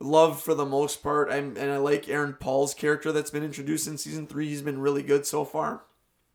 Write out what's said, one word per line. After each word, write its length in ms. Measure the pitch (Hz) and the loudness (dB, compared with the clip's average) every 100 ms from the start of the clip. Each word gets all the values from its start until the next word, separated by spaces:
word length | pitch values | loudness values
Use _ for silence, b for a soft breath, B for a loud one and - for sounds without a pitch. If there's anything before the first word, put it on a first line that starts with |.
love 420 | 135 156 160 143 | 4 6 6 4
for 120 | - | 0
the 120 | 147 139 | 0 2
most 360 | 135 147 - | 2 0 -2
part. 260 | 143 147 143 | 0 2 2
I'm, 260 | 139 143 117 | 0 -4 -4
and 140 | 139 | -2
I 60 | 139 | 0
like 300 | 143 143 - | 2 2 0
Aaron 260 | 147 143 | -2 -2
Paul's 400 | 135 - 135 143 | -4 0 2 2
character 380 | - 151 147 156 | 0 0 0 0
that's 180 | 151 151 | -2 -2
been 140 | 147 | -4
introduced 420 | 151 139 139 156 160 | -6 -6 -4 -2 -4
in 100 | 147 | -8
season 300 | 151 156 151 | -8 -10 -8
three. 220 | 147 151 | -6 -4
He's 120 | 147 | -4
been 180 | 147 135 | -6 -2
really 220 | 139 143 | 0 0
good 200 | 139 143 139 | 2 2 2
so 180 | 151 | -4
far. 380 | 143 156 151 - - _ _ _ _ | -4 -2 -4 -4 -12 _ _ _ _